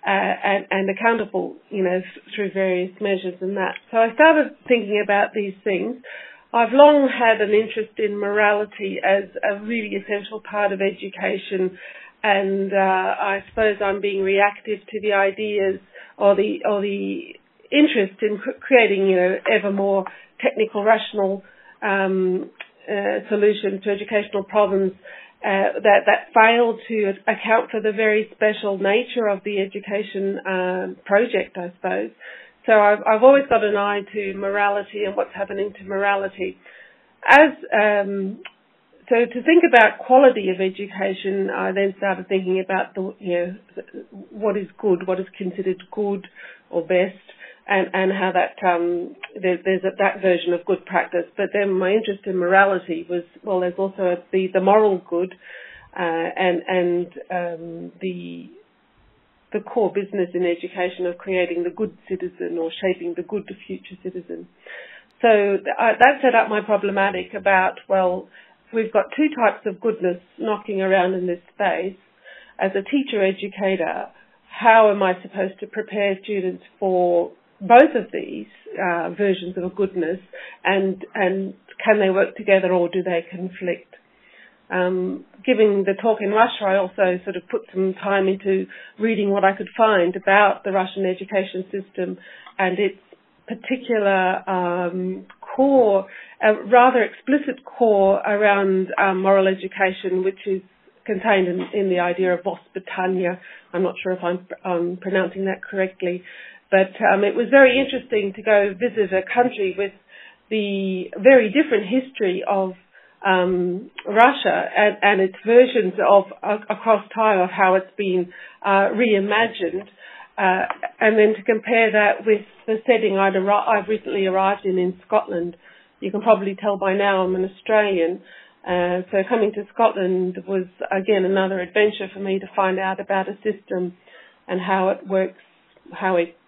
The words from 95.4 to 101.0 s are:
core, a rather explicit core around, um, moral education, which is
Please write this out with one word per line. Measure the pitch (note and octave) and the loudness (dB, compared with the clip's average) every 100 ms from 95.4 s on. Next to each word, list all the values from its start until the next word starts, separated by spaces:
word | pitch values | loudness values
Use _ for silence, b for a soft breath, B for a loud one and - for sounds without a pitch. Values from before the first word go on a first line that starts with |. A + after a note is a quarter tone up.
| - - | -16 0
core, | C#4 C4+ A3 G3 F#3+ B B B | 4 6 4 2 -2 B B B
a | A3 G#3+ G3+ | 0 2 4
rather | B3 B3+ B3+ | 6 6 4
explicit | G#3 - - C#4 D4 B3 | -2 -4 -2 -2 -2 -10
core | - - A#3 G3+ G3 G3 - | -12 0 2 4 4 2 0
around, | G#3 G#3 G3+ G3 F#3+ F#3+ - | 2 2 4 2 0 0 0
um, | G3 F#3+ | 0 2
moral | F#3+ G3 F#3+ | 4 4 4
education, | F#3+ F#3+ - F#3+ F#3 F#3+ F#3 F#3 | 0 -6 -2 -2 -2 -4 -2 -2
which | F#3+ - | -4 -6
is | F#3+ - _ _ _ | -6 -6 _ _ _